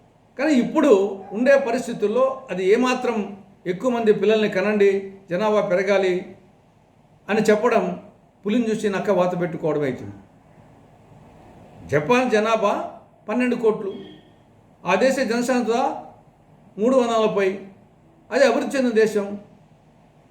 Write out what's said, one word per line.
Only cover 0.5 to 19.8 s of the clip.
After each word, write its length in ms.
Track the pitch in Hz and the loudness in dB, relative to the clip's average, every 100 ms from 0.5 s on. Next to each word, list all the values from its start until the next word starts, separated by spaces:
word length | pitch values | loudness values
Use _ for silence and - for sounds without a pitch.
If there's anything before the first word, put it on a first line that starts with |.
ఇప్పుడు 720 | 269 233 302 302 196 202 - - | 2 2 2 4 4 4 -4 -10
ఉండే 260 | 196 262 277 | 0 4 4
పరిస్థితుల్లో 840 | 233 254 240 196 208 226 262 - - | 2 -2 -4 -4 -2 2 0 -2 -8
అది 140 | 180 185 | -4 2
ఏమాత్రం 720 | 226 254 247 240 220 196 - - _ 170 | 2 2 0 -2 -4 -6 -10 -20 _ -8
ఎక్కువ 240 | 180 254 | -4 -2
మంది 220 | 233 214 | 0 2
పిల్లల్ని 360 | 208 202 220 208 | 4 2 2 0
కనండి, 420 | 185 196 214 196 196 196 - - | 0 0 2 2 2 -4 -14 -8
జనాభా 300 | 175 214 214 | -2 0 0
పెరగాలి 760 | - 180 196 196 185 185 185 - _ _ _ _ _ _ _ _ - | 2 0 2 2 2 -2 -6 -16 _ _ _ _ _ _ _ _ -4
అని 120 | 214 | 0
చెప్పడం 600 | 214 208 240 220 180 180 - - _ _ 202 | 2 2 2 0 0 -6 -14 -20 _ _ -2
పులిని 240 | 240 220 | -2 0
చూసి 180 | 214 208 | -2 -2
నక్క 220 | 190 202 | -2 0
వాత 300 | 185 180 175 | 0 0 -2
పెట్టుకోవడం 420 | 175 160 160 147 | -4 -4 -2 -2
అవుతుంది. 340 | 139 123 104 101 - _ _ - - - - - - - - - - - - - - | -2 -4 -10 -16 -20 _ _ -20 -20 -20 -20 -20 -20 -20 -20 -20 -20 -20 -20 -20 -4
జపాన్ 440 | 143 151 247 247 | -2 2 2 2
జనాభా 600 | 208 220 220 202 - - - - _ - | 0 2 0 0 -2 -6 -14 -20 _ -6
పన్నెండు 280 | 233 247 233 | -2 -2 0
కోట్లు, 360 | 226 185 190 - - - - _ _ _ _ _ 170 | 0 0 -6 -12 -16 -20 -20 _ _ _ _ _ -2
ఆ 80 | |
దేశ 220 | 196 262 262 | 2 2 0
జనసాంద్రత 600 | 247 233 247 247 208 233 277 302 - - _ _ _ _ - - | -2 -2 -2 -2 0 -2 -2 -6 -14 -20 _ _ _ _ -20 -4
మూడు 180 | 220 262 | 0 2
వందల 160 | 233 | 2
నలభై, 360 | 233 214 185 196 196 - - _ _ _ _ - | 0 0 0 -2 -4 -12 -20 _ _ _ _ -6
అది 140 | 240 | 2
అభివృద్ధి 320 | 262 240 - 277 | 2 2 -2 -2
చెందిన 180 | 247 | 0
దేశం. 320 | 220 214 208 202 202 - - _ _ | 2 0 0 -6 -10 -16 -20 _ _